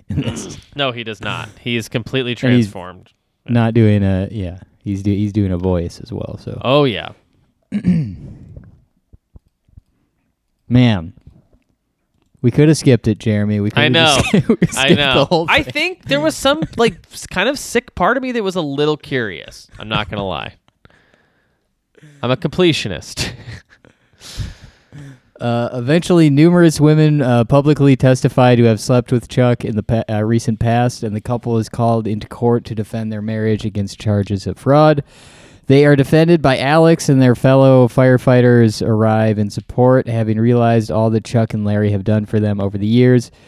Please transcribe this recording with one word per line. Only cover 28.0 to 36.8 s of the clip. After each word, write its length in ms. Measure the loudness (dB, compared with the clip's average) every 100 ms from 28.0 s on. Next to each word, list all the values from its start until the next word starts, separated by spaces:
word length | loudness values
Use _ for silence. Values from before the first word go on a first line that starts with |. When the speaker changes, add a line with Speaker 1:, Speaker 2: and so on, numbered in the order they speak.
| 4 2 0 2 4 4
Speaker 1:
to 80 |
have 160 | 4 2
slept 320 | 0 -2 0
with 160 | -4 -4
Chuck 380 | -2 0 0 -4
in 100 | -6
the 60 |
pa-, 200 | -2 -4 -2
uh, 160 | -2
recent 340 | 0 0 -2 -2
past, 440 | 0 0 0 -4
and 120 | -8
the 60 | -8
couple 380 | -6 -6 -4 -4
is 100 | -4
called 380 | -4 -2 -2 -2
into 200 | -6 -8
court 380 | -4 -2 -2
to 100 | -4
defend 380 | -10 -8 -8 -8
their 80 | -8
marriage 460 | -6 -4 -2 -2 -4
against 340 | -6 -8 -6
charges 460 | -2 -2 -2 -4 -6
of 100 | -6
fraud. 460 | 0 4 4 2 -4 -12 -20 -20 -20 -8 2
They 180 | 4
are 120 | 6 4
defended 440 | 4 2 4 4
by 160 | 2 0
Alex, 500 | 2 4